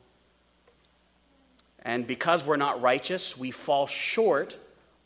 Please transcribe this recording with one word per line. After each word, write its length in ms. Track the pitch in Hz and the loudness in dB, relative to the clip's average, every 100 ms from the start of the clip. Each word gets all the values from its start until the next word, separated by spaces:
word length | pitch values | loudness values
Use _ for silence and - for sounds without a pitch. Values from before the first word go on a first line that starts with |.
| _ _ _ _ _ _ _ _ _ _ _ _ _ _ _ _ _ _ | _ _ _ _ _ _ _ _ _ _ _ _ _ _ _ _ _ _
And 240 | 120 120 123 | -6 -4 -4
because 360 | 127 - 170 | -2 2 2
we're 140 | 143 147 | 2 0
not 240 | 143 120 | 0 2
righteous, 560 | 123 135 - 180 - - | 2 2 0 -4 -6 -6
we 140 | 127 | -10
fall 340 | 120 - 143 139 | -8 0 0 0
short 720 | - - - 214 143 170 - - _ _ _ | -2 -4 2 4 2 0 -8 -20 _ _ _